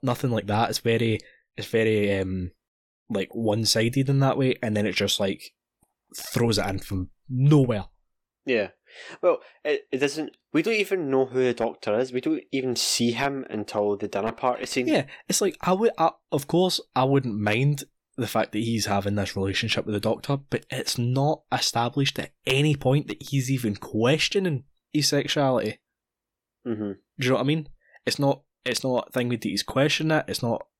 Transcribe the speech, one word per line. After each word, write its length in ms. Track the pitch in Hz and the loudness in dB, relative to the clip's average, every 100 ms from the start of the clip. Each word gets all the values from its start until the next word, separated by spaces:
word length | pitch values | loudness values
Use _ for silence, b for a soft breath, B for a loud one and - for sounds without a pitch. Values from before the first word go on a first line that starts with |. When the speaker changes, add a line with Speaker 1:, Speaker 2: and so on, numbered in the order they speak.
Speaker 1:
nothing 280 | 127 123 131 | -4 -2 0
like 160 | 110 98 | -2 0
that. 240 | 107 120 | 0 0
It's 80 | - | 0
very, 400 | 117 113 113 104 B B B - | 0 2 2 -2 B B B -14
it's 120 | - | -2
very, 500 | 113 110 107 101 98 | 2 4 2 2 0
um, 320 | 92 95 87 _ _ _ _ _ - | -2 -4 -6 _ _ _ _ _ -6
like, 200 | 101 - | -4 -4
one-sided 760 | 117 107 107 107 110 113 139 131 | -2 0 2 2 2 2 2 2
in 120 | 139 | 2
that 160 | 135 139 | 2 2
way, 180 | 131 - | 0 0
and 140 | 113 104 | -2 0
then 100 | 104 | 0
it 60 | |
just, 280 | 87 101 - | 0 -2 0
like, 320 | 98 - - _ _ _ _ _ _ - | -2 -4 -10 _ _ _ _ _ _ -16
throws 420 | - - 117 104 | -4 0 2 2
it 80 | 98 | 0
in 120 | 98 | -4
from 300 | - 98 90 _ - | -4 -6 -6 _ -6
nowhere. 580 | 127 143 151 120 104 - _ _ _ _ _ | 2 6 6 4 0 -4 _ _ _ _ _
Speaker 2:
Yeah. 240 | 139 113 95 _ _ B B B | -2 0 0 _ _ B B B
Well, 160 | 180 - B B | 2 2 B B
it, 180 | 151 143 - | -2 -2 -2
it 60 | 131 | -2
doesn't. 380 | 139 160 139 - _ | 0 -2 -8 -10 _
We 100 | 147 | 0
don't 120 | 196 | 2
even 360 | 214 196 190 139 | 0 0 -2 2
know 160 | 131 131 | 2 2
who 180 | 131 | 2
the 100 | 127 | 2
doctor 420 | 120 113 - 110 107 | 2 -2 -2 -2 0
is. 140 | 127 | 0
We 80 | 123 | -2
don't 220 | 156 156 - | -2 -2 -4
even 220 | 135 127 | -4 -2
see 380 | 117 - - 117 | -2 -2 2 2
him 320 | 117 139 139 - | 2 -2 -2 -6
until 460 | 107 101 107 104 101 | -6 -4 0 0 0
the 120 | 104 | -2
dinner 240 | 101 113 | -4 -4
party 340 | - 127 123 107 | -2 -2 -2 -4
scene. 220 | 131 196 | -2 0
Speaker 1:
Yeah, 180 | 233 - B - | 0 -2 B -4
it's 120 | - | 0
like, 160 | 196 - | 0 0
I 120 | 175 | 0
would, 180 | 190 226 - | 2 2 2
I, 140 | 160 - - | 0 0 -4
of 160 | 143 - | -4 0
course, 320 | 170 185 - - 127 | 2 2 0 -4 0
I 80 | |
wouldn't 340 | 131 139 123 107 | 2 2 2 -2
mind 460 | 104 113 143 143 - _ _ - | 0 2 2 0 -6 _ _ -6
the 100 | 117 | -2
fact 220 | 110 - | 0 0
that 60 | 107 | -2
he's 280 | 113 113 101 | -2 -2 0
having 280 | 101 101 | 0 0
this 220 | 104 95 98 | -2 -2 -2
relationship 500 | 95 95 113 - - | -2 -2 -2 -2 -2
with 80 | |
the 60 | 104 | -2
doctor, 380 | 110 - - 139 - | 0 -2 -2 -4 -2
but 160 | 127 - | -6 -6
it's 280 | 131 - - | -8 -4 -2
not 440 | 120 131 143 - - | 0 2 2 0 -2
established 680 | 127 - 117 120 147 135 - | -2 0 0 0 2 0 -2
at 140 | - _ - | -10 _ -2
any 280 | 135 151 | 2 2
point 320 | 139 131 147 139 | 2 2 2 0
that 140 | - | -10
he's 260 | - 139 127 | -4 -4 -2
even 260 | 131 113 101 | -2 -2 -4
questioning 880 | - 107 120 151 - 202 185 135 - _ _ | -6 0 2 2 2 0 0 -2 -6 _ _
his 160 | 151 143 | -2 2
sexuality. 720 | 143 - 151 135 123 110 - _ _ _ _ _ _ _ _ 123 | 0 0 0 2 2 0 -6 _ _ _ _ _ _ _ _ -6
Speaker 2:
Mm-hmm. 260 | 107 101 95 _ - | -4 -4 -6 _ -4
Speaker 1:
Do 60 | |
you 40 | 127 | 0
know 60 | 113 | 2
what 60 | |
I 20 | |
mean? 240 | 135 160 147 - b b 120 | 2 -2 -4 -16 b b -6
It's 120 | 127 | 0
not, 240 | 139 - _ _ | 0 0 _ _
it's 200 | 127 117 | -6 -4
not 280 | 131 123 - | -2 -2 -2
thing 160 | 127 120 | -2 -2
with 120 | 120 | -2
that 80 | 107 | -2
he's 140 | 101 | -4
questioning 540 | - 131 147 - 156 156 | -2 2 2 2 0 0
it. 80 | - | -2
It's 140 | - | -4
not 240 | 117 113 - | -2 -4 -6